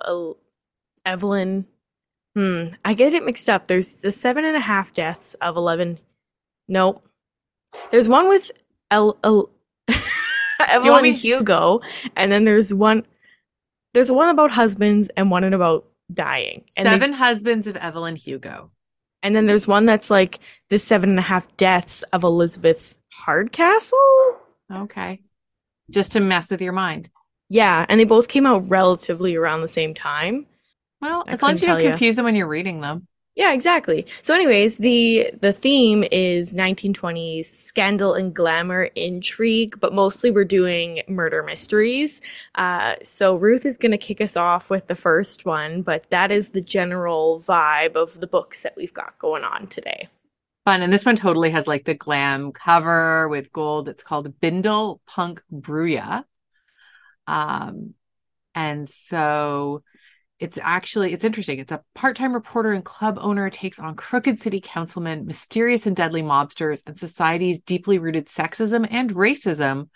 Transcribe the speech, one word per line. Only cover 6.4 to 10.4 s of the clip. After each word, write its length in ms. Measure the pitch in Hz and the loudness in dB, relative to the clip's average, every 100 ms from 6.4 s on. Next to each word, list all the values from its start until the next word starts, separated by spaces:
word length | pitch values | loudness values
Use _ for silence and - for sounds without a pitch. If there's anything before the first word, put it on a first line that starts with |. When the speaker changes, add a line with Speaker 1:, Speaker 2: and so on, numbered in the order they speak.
| _ _ - | _ _ -4
Speaker 1:
Nope. 400 | 185 185 196 _ _ _ _ _ _ _ - - | 0 0 0 _ _ _ _ _ _ _ -20 2
There's 160 | 226 226 | 4 6
one 200 | 269 370 | 6 6
with 220 | 392 - - _ _ _ | 4 2 -14 _ _ _
El-, 260 | 208 214 208 | 2 2 2
El-, 260 | 214 214 - _ _ | 4 4 2 _ _
<laughs> 180 | _ - | _ -4
Evelyn 960 | 233 - - - - | -4 -2 -6 -4 -4